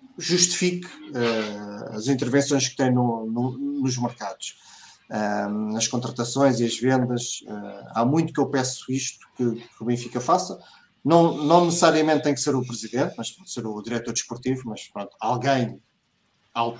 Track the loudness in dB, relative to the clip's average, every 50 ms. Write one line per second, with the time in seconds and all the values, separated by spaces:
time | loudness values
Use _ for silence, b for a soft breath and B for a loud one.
0 | -20 -20 _ -10 -2 0 2 4 4 4 2 2 0 0 0 -2 -4 -10 -14 -16
1 | -14 -8 -2 0 0 2 2 0 -2 -4 -6 -8 -10 -10 -10 -10 -10 -10 -8 -4
2 | 0 0 0 0 2 2 4 4 4 4 2 2 0 0 0 0 2 4 4 4
3 | 4 2 0 -2 -4 -4 -2 -2 -2 -2 -2 -4 -6 -4 -2 -2 -2 -2 0 -2
4 | -2 -4 -4 -6 -10 -10 -10 -10 -12 -14 B B B B B B B B B B
5 | _ -8 -4 -4 -2 -2 -2 -2 -2 -2 -4 -4 -4 -4 -2 -2 -2 -2 -2 -2
6 | -4 -4 -4 -4 -4 -2 0 4 4 4 4 4 2 0 0 0 2 2 2 2
7 | 2 0 -2 -4 -4 -6 -8 -10 -10 -10 -10 -10 -10 -12 -12 -14 -14 -6 -2 0
8 | 2 4 4 2 2 0 0 0 0 0 0 0 0 -2 -4 -8 -6 -6 -4 -4
9 | -4 -6 -8 -12 -16 -14 _ -2 -2 -2 -2 -4 -8 -14 -16 -8 -4 -2 -2 -2
10 | -4 -6 -6 -4 0 2 2 2 0 -2 -8 B B B B B B B B _
11 | 2 6 6 8 8 6 4 2 4 6 6 8 6 6 4 6 6 6 6 6
12 | 4 4 4 2 2 0 0 0 0 0 0 0 0 -4 -6 -10 -8 -4 -2 -2
13 | -2 -2 -2 -6 -10 -10 -12 -14 -16 -12 -10 -8 -8 -8 -8 -8 -8 -6 -6 -6
14 | -6 -6 -6 -6 -6 -6 -8 -6 -4 -2 -4 -2 -4 -8 -10 -10 -12 -12 -12 -10
15 | -10 -12 -10 -6 -4 -2 -2 0 2 2 2 2 2 0 -4 -8 -16 _ _ _
16 | _ _ _ _ _ _ _ _ _ _ -4 -2 -2 -2 -2 -6